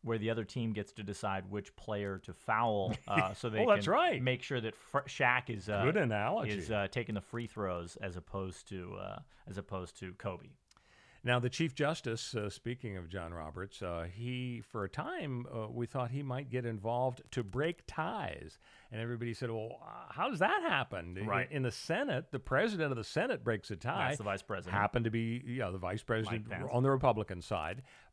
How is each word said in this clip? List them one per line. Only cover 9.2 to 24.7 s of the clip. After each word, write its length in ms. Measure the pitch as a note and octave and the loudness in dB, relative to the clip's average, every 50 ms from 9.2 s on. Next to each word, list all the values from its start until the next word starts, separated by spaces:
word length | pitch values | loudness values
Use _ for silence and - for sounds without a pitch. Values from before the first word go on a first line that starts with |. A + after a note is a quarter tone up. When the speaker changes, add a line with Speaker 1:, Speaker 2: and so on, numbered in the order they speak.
| - - - - - | -12 -16 -20 -20 -14
Speaker 1:
as 120 | - G2 G2 | -10 -8 -8
opposed 400 | F#2+ - G2 F#2+ F2+ E2+ - - | -8 -6 -6 -6 -6 -8 -10 -10
to 160 | F#2+ F#2 F2 | -12 -12 -10
Kobe. 340 | - - G#2 F2+ E2+ - C2 - - _ _ - - _ _ - - - - - - - | -6 -6 -6 -6 -6 -10 -16 -20 -20 _ _ -20 -20 _ _ -20 -20 -20 -20 -20 -4 0
Speaker 2:
Now, 160 | A#2+ B2 B2 | 2 2 4
the 120 | A#2+ B2+ | 2 0
Chief 240 | B2+ - E3 D#3 C3 | 0 0 0 0 0
Justice, 600 | - D3 C#3+ E3 - - B2 A2+ A2+ - - - | 0 0 0 0 0 -2 -2 -2 -2 -4 -4 -2
uh, 140 | A2+ G#2+ G2+ | -2 -2 -2
speaking 480 | - - - A2+ B2 B2+ - A2+ G2 | -4 -6 -6 -6 -6 -4 -6 -6 -6
of 140 | F#2 F2 E2 | -6 -8 -6
John 240 | F2+ F#2+ E2+ E2 E2+ | -6 -6 -6 -6 -6
Roberts, 480 | E2+ D#2 D#2 D#2 F2+ F#2+ G2+ - - G2+ | -6 -8 -8 -6 -8 -8 -8 -8 -6 -4
uh, 240 | F2+ E2+ E2 E2 F2 | -2 -2 -2 -4 -4
he, 520 | F2+ G#2+ A#2 B2 B2+ B2 B2+ B2 A#2+ A2+ A2 | -6 -6 -6 -4 -4 -4 -4 -4 -6 -6 -8
for 220 | - - A2+ G2 | -8 -4 -4 -4
a 40 | F#2+ | -2
time, 560 | - - F3 D4 F#4 F4 G3 C#3+ C3 A#2+ B2 C3+ - | -4 -4 -6 -4 -4 -4 -4 -4 -4 -4 -6 -6 -6
uh, 140 | A#2 G#2+ G#2+ | -6 -6 -4
we 160 | A#2+ A#2+ A#2+ | -4 -4 -4
thought 260 | A2+ - C3+ B2 A#2 B2+ | -2 -2 -2 -2 -2 -2
he 100 | C#3 C#3+ | -4 -4
might 260 | C3+ B2 C3 C#3+ B2 | -4 -4 -4 -4 -4
get 160 | A#2 B2+ A#2+ | -2 -2 -2
involved 560 | A#2+ A2+ G#2+ F#2+ A2+ A#2+ B2 B2+ C3 B2 - - - - | -2 -4 -2 -2 0 2 2 2 2 0 -2 -8 -6 -4
to 120 | B2+ A#2 | -4 -2
break 380 | G2 G#2 B2+ D3 E3+ F3 - - | -2 0 0 0 0 -2 -4 -10
ties. 720 | - - - D#3 F3+ G#3+ G#3+ D3+ F#2+ D#2 C#2+ D2 D#2 - - - - - - - - A#2 | -8 -4 -2 -2 -2 -2 -2 -4 -4 -6 -6 -10 -12 -14 -18 -20 -20 -20 -20 -16 -10 -8
And 80 | A2 | -6
everybody 340 | A2+ A#2 A#2+ A2+ A#2+ A#2+ A2+ | -4 -4 -4 -2 -2 -4 -2
said, 160 | - C3 A#2 | -2 -4 -2
"Well, 280 | A2+ A2 G#2+ A2+ C3 - - | -2 -4 -4 -6 -8 -10 -12
uh, 260 | - - - F#3 - - | -14 -12 -12 -12 -10 -4
how 180 | C#3+ F#3 C4 | -2 0 0
does 80 | C4 D3+ | 4 4
that 220 | F#3 G#3 F#4+ G#4 E4+ | 4 4 4 4 2
happen?" 540 | E4 F#3+ C#3 C3+ - G#2+ F#2 E2 F2 F2+ F#2 | 2 2 2 2 0 -4 -6 -6 -6 -6 -4
In, 80 | G#2 | 0
Speaker 1:
Right. 260 | A2 G2+ G2 F#2 - D3+ | 2 2 2 2 0 0
Speaker 2:
in 100 | C#3+ C3 | 0 0
the 80 | A#2+ | 0
Senate, 640 | - - - - D#3+ G#3 C#4+ C#4 D#3 B2+ D#3+ - - | 0 -2 -2 0 0 0 2 0 0 -2 -2 -4 -6
the 80 | B2+ | -8
president 500 | - - C3 C#3 G3+ A#3 G#3 F3 D#3+ C#3+ | -2 2 4 4 4 4 2 0 0 0
of 60 | C3 | 0
the 80 | A2+ G#2+ | -2 -4
Senate 400 | - - D3+ G3 C4+ A3+ - - | -2 0 0 2 2 0 0 2
breaks 260 | A#2+ A2+ G2+ - - | 0 0 0 0 -4
a 60 | G#2+ | -8
tie. 300 | E2 - A#2+ D#3 G3 E3 B2+ | -4 -2 -2 0 0 0 0
Speaker 1:
That's 100 | A#2+ A2+ | 0 0
the 60 | G#2+ | 0
vice 180 | G2+ G2 F#2+ - | -2 -2 -2 -2
president. 320 | - G#2 F#2 F2+ F2+ | -4 -4 -4 -2 0